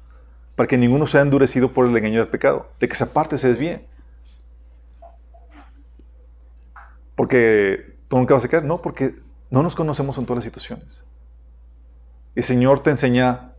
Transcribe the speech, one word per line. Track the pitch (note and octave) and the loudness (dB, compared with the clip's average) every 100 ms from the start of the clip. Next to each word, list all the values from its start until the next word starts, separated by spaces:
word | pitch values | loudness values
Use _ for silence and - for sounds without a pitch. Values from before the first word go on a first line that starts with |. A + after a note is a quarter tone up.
| - - - - - - | -20 -20 -20 -20 -8 -4
para | A#2 | 0
que | B2+ | 2
ninguno | A#2+ C#3 D3+ | 4 2 2
sea | C#3+ | 2
endurecido | C#3+ C#3 C3 C3 B2+ | 4 4 2 2 0
por | C3 B2 | 2 2
el | A#2 | 2
engaño | G#2+ A2 | 0 -2
del | A2 | -2
pecado, | - C3+ C#3+ - - | -2 0 -2 -6 -6
de | B2 | -6
que | - | -4
se | |
aparte, | B2 D3 D3+ C#3 | -4 -2 -2 -2
se | B2+ | 0
desvíe". | A#2 D#3+ E3 - - - - - - - - - - - - - - - - - - - C#4+ - - - - - - - - - - - - - - | 0 -4 -8 -16 -20 -20 -20 -20 -20 -20 -20 -20 -20 -20 -20 -20 -20 -20 -20 -20 -20 -20 -20 -20 -20 -20 -20 -20 -20 -20 -20 -20 -20 -20 -20 -10 -6
Porque | B2 B2+ A2+ G#2+ G2 G2 - - - | 0 2 4 4 2 -2 -8 -20 -4
tú | B2+ | -2
nunca | B2+ C#3 | 2 2
vas | B2+ | 2
a | |
caer, | D#3+ | -2
no, | C#3 F3 | -2 -6
porque | D#3 - C3+ - - - - | -8 -6 -6 -6 -18 -20 -4
no | C3 | -2
nos | E3 | -2
conocemos | - D#3 C#3+ C#3 C3+ | -2 -4 -4 -6 -8
en | A#2+ | -6
todas | B2 | -6
las | A#2 | -8
situaciones. | - - A#2+ - - - - - - - - - - - - - - - - | -14 -16 -16 -18 -20 -20 -20 -20 -20 -20 -20 -20 -20 -20 -20 -20 -20 -10 -8
El | |
Señor | B2 B2+ B2+ C#3 | -2 0 2 2
te | D#3+ | 0
enseña | C#3 C3 B2 B2+ B2 - | 0 0 0 0 -2 -10